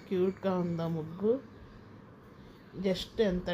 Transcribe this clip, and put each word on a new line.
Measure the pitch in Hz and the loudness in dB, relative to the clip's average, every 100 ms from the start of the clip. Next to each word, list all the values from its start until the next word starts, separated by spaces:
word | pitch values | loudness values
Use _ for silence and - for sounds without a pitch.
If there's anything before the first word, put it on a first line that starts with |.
| - | 0
క్యూట్గా | 185 190 190 190 180 | 2 2 2 2 2
ఉందో | 175 165 165 165 | 2 0 0 -2
ముగ్గు. | 160 175 208 269 - - - - - - - - - - - - - 202 | -4 0 2 2 0 -16 -18 -18 -18 -18 -20 -20 -20 -20 -20 -20 -12 -2
just | 190 175 - - | 2 2 0 2
ఎంత | 202 180 180 | 4 4 2